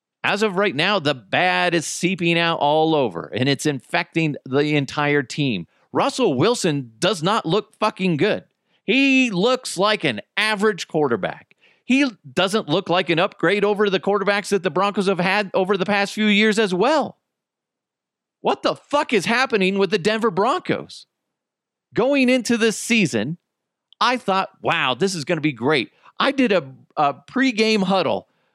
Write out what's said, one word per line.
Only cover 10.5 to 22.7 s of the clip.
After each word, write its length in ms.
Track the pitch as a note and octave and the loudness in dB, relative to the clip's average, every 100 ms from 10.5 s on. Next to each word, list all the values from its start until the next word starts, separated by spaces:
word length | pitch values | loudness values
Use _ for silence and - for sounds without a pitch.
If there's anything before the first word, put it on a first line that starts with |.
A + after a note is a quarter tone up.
| G#3 A3 F3 - | 0 0 -2 -4
quarterback. 680 | D#3+ C#3+ A2+ F2 - - _ _ _ | -2 0 0 -4 -8 -16 _ _ _
He 260 | - C4 C#4 G3+ C#3 | 0 0 0 -4 -6
doesn't 380 | B2+ F#3 G#3 D3 | -2 0 0 0
look 200 | E3+ F#3+ | -2 0
like 200 | F3 F#3 | 0 2
an 100 | D#3+ | 2
upgrade 460 | G3+ - E3 G#3 G3+ | 0 0 0 0 0
over 240 | G3+ G#3 | 0 0
the 100 | F#3 | 0
quarterbacks 500 | G3 G3+ F#3+ G3+ F#3+ | 0 0 0 -2 0
that 120 | G3 | -2
the 80 | F3 | -2
Broncos 380 | D#3 G3+ G3+ F#3+ | -2 0 0 0
have 120 | F3+ | 0
had 300 | F3+ G3+ G3 - | 0 0 0 -2
over 200 | F#3 G3+ | 0 0
the 100 | F#3 | 0
past 280 | G3+ G3+ | 0 -2
few 140 | - G#3+ | 0 2
years 320 | G3+ A3 G#3 | 4 2 2
as 160 | G#3+ F3 | 0 2
well. 420 | A#3 D#4 A#3 - _ _ _ _ _ _ _ _ _ _ _ _ | 2 2 0 -8 _ _ _ _ _ _ _ _ _ _ _ _
What 240 | F#3+ D4+ | -4 -2
the 120 | C#4 D3+ | -2 -4
fuck 380 | - D4 D4+ | -2 -2 0
is 120 | G#3+ E3 | 0 0
happening 520 | A#3 C4+ G#3+ F#3+ G3 | 0 0 2 2 2
with 140 | G3 | 0
the 80 | G3+ | 0
Denver 320 | E3 A3 A3+ | 0 0 0
Broncos? 760 | F3 A3 F4 - A#2+ C#2 - - _ _ _ _ _ _ _ _ | 2 0 0 -2 -4 -6 -18 -20 _ _ _ _ _ _ _ _
Going 340 | - B3 C#4+ B3 | 0 2 4 4
into 300 | B3+ A3 A#3 | 2 2 0
this 180 | A3+ | 0